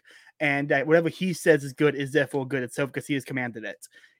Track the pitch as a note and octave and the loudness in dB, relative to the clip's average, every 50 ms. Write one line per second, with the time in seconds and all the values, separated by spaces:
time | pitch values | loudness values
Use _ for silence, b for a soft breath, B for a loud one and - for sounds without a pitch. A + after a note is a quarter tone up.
0 | _ b b b b b b b D#3 D3 C#3 C#3+ C#3+ D3 D3+ C#3 C3+ D#3 D#3+ E3+ | _ b b b b b b b -2 -2 -2 -2 0 0 0 0 2 4 4 4
1 | E3 D#3+ D#3 - F3+ F#3 E3+ - - F3+ D#3 D3+ C3+ C#3+ B2+ - D3+ D3 C3+ C3+ | 4 2 -2 -2 -4 -4 -2 2 4 4 4 4 4 -2 -2 2 2 2 2 0
2 | C#3+ C3+ C3 D3+ C#3 - - C#3+ C3 C3 C#3 C3+ B2+ A#2+ - - C#3+ B2+ B2 C3+ | -2 0 0 0 0 0 -2 -4 -4 -2 -4 -4 -4 -4 -4 -4 -4 -4 -4 -6
3 | - - D3 C#3 B2+ - C#3 C3 B2 B2 A2 A#2 G#2+ G#2 G2 - - - b b | -6 -4 -4 -4 -4 -4 -6 -6 -6 -6 -8 -10 -12 -12 -12 -14 -18 -20 b b
4 | b b b b | b b b b